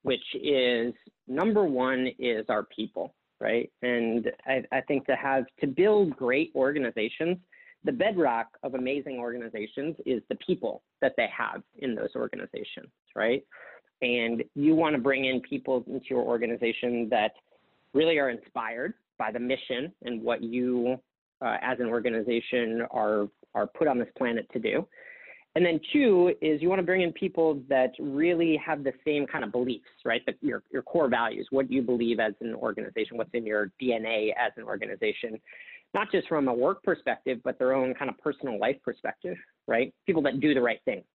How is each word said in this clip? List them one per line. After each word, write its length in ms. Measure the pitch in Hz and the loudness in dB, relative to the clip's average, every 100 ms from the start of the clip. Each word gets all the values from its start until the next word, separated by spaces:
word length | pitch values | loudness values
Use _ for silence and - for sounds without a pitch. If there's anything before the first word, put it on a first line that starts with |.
which 200 | - 123 - | 0 -2 -4
is 580 | 135 147 135 123 120 120 117 - _ - | -6 0 2 4 2 0 -4 -20 _ -6
number 380 | 135 208 214 | 0 2 4
one 420 | 185 127 127 127 127 - | 2 2 0 2 -2 -2
is 260 | 127 110 107 | -2 -2 0
our 160 | 107 | -2
people, 520 | 101 - 107 - 123 _ _ _ | -2 -8 -6 -6 -8 _ _ _
right? 300 | 113 117 - _ | 0 0 -2 _
And 500 | 123 120 113 113 110 - | -2 0 0 0 -2 -6
I, 180 | 135 131 - | -4 -4 -2
I 100 | 131 | -4
think 240 | - 139 135 | -2 -2 0
to 80 | |
have, 300 | 127 139 135 120 _ | -2 0 0 -2 _
to 60 | 143 | -2
build 480 | 131 202 214 185 | 2 4 6 4
great 360 | 135 123 135 165 | 0 0 2 0
organizations, 840 | 139 135 147 123 113 110 - 165 180 _ - - _ | 2 2 2 -2 -2 -4 -2 -2 -2 _ -20 -20 _
the 80 | 147 | -4
bedrock 560 | 127 196 185 143 117 113 - | 0 0 4 2 2 -4 -8
of 140 | 139 | -8
amazing 420 | 127 127 143 139 127 | -4 -2 -4 -4 -6
organizations 760 | 120 123 113 107 110 - 151 156 | -6 -6 -8 -8 -8 -6 -6 -6
is 160 | - 120 - | -2 -4 -4
the 60 | |
people 480 | - - 185 110 - _ _ | -8 -2 -2 -2 -6 _ _
that 140 | 135 - | 0 0
they 100 | 110 | -2
have 280 | - 110 - - - | -2 -6 -6 -14 -8
in 160 | 135 | -4
those 160 | 110 107 | -4 -4
organizations, 760 | - 120 - - - - - - _ _ | -4 -6 -6 -10 -10 -10 -14 -18 _ _
right? 280 | - 110 127 - - - - _ _ | -2 0 0 -4 -20 -20 -20 _ _
And 420 | 123 120 117 117 - | 0 0 0 -2 -4
you 220 | 143 147 | 2 4
wanna 240 | 160 160 143 | 6 4 2
bring 260 | 127 135 | 2 2
in 160 | 131 127 | 2 0
people 420 | - 135 131 127 120 | -2 -6 -2 -2 -2
into 180 | 135 - | -10 -2
your 120 | 123 | -2
organization 880 | 123 120 117 117 117 113 123 120 113 | 0 0 0 0 -2 0 -2 -2 0
that 220 | 117 107 - _ _ _ _ _ | 2 0 -4 _ _ _ _ _
really 260 | 135 160 156 | 2 4 2
are 100 | 139 | 0
inspired 640 | 117 - 127 113 117 160 - _ _ | -2 -8 -8 -6 -6 -8 -8 _ _
by 140 | 110 | -4
the 80 | 117 | -2
mission 520 | 123 131 - 123 156 _ | -2 -4 -2 -6 -6 _
and 180 | 120 113 | -8 -4
what 220 | 117 117 | -2 -2
you, 560 | 117 123 123 123 120 131 _ _ _ _ | -2 -2 0 0 0 -2 _ _ _ _
uh, 140 | 123 110 | -4 -2
as 180 | 123 123 | -2 -2
an 80 | 120 | -2
organization 1000 | 117 120 113 107 117 - 123 117 113 117 | 0 0 -2 0 -2 0 -2 0 -2 -4
are, 360 | 120 107 107 104 _ _ | -2 0 0 -2 _ _
are 100 | 107 | -4
put 220 | 104 - 156 | -4 0 0
on 100 | 123 | 2
this 120 | 110 | -2
planet 320 | - 123 117 - | -4 -2 -2 -4
to 60 | 127 | -4
do. 260 | 110 107 190 - - - - - _ | 0 -2 -4 -16 -20 -20 -20 -20 _
And 100 | 165 | 2
then 140 | 175 160 - | 2 2 2
two 440 | 294 254 185 175 151 | 4 6 8 6 4
is 220 | 156 151 | 2 2
you 80 | 170 | 2
wanna 140 | 190 | 2
bring 180 | 175 185 | 2 2
in 100 | 175 | 2
people 500 | - 185 - 160 143 131 | 0 -2 2 2 2 2
that 260 | 135 127 - | 4 4 0
really 600 | 147 139 165 170 160 151 | -4 2 2 4 4 2
have 260 | 165 151 | 0 -2
the 100 | 135 - | -2 -2
same 220 | 156 147 | -2 0
kind 180 | 139 156 | -2 -4
of 80 | 110 | -2
beliefs, 380 | 120 127 117 - _ | -2 -2 -4 -10 _
right? 180 | 117 117 - | -2 0 -2
The, 80 | - | -2
your, 200 | 147 113 _ | -4 -4 _
your 120 | 139 | -8
core 240 | - 170 139 | 0 2 4
values, 400 | 117 117 104 95 | 4 0 -2 -2
what 220 | 135 135 | 0 2
you 100 | 131 | 0
believe 380 | 120 123 117 117 | 0 0 2 2
as 140 | 110 101 | 0 -2
an 120 | 117 | -8
organization, 640 | 110 117 104 107 113 104 117 | -4 -4 -4 -6 -4 -4 -4
what's 160 | 110 | -4
in 100 | 120 | -4
your 280 | 110 107 101 - | -2 -2 -2 -2
D 140 | 127 | -2
N 120 | 113 | 0
A 300 | 110 113 107 - | 0 0 0 0
as 140 | 117 - | -2 -4
an 60 | |
organization, 760 | 110 104 104 101 107 - 117 110 - - - - _ | -10 -8 -8 -2 -2 -2 -8 -10 -14 -20 -20 -20 _
not 160 | 196 208 | -4 0
just 160 | 190 - | 0 0
from 200 | 156 135 | 0 2
a 60 | |
work 300 | 120 143 190 | 2 0 0
perspective, 560 | - 165 - 110 - 120 | -2 -2 -2 -2 -4 -4
but 140 | 131 127 | -4 0
their 160 | 127 | 2
own 220 | 135 131 | 2 0
kind 160 | 123 131 | -2 -6
of 60 | - | -4
personal 400 | 151 135 135 107 | -6 -4 -6 -2
life 160 | 110 - | -2 -2
perspective, 540 | - - - - 175 180 - _ | -6 -6 -8 -8 -10 -10 -14 _
right? 260 | - 117 127 _ | -2 0 0 _
People 160 | - 160 | 0 2
that 160 | 139 131 | 2 2
do 140 | 151 | 2
the 80 | 135 | 4
right 200 | 120 110 | 2 0
thing 160 | - 98 _ | -4 -6 _